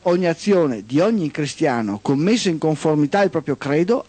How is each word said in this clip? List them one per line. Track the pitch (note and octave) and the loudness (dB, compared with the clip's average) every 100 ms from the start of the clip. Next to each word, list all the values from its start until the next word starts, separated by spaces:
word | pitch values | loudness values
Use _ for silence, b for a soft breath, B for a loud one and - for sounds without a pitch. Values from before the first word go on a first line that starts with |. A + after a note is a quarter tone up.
ogni | F3+ F3+ F3 | 0 0 0
azione | D#3+ G#3 F#3 D3+ A2 G#2+ | 0 2 2 2 -2 -2
di | C#3+ | 0
ogni | G3+ A3+ D3+ | 2 0 -2
cristiano | - C#3+ - D#3 A#2+ G#2+ G2+ | -4 -6 -2 -2 0 -2 -4
commessa | - C#3 F3 A#3 F#3+ | -2 0 2 0 0
in | D#3 | -2
conformità | D#3 D3+ D#3+ D3+ C#3+ G3+ | -2 0 0 2 2 2
al | G3 | 0
proprio | E3 D3 C3 | 0 -4 -4
credo | C3+ D3 F3+ B3 | -2 0 0 -2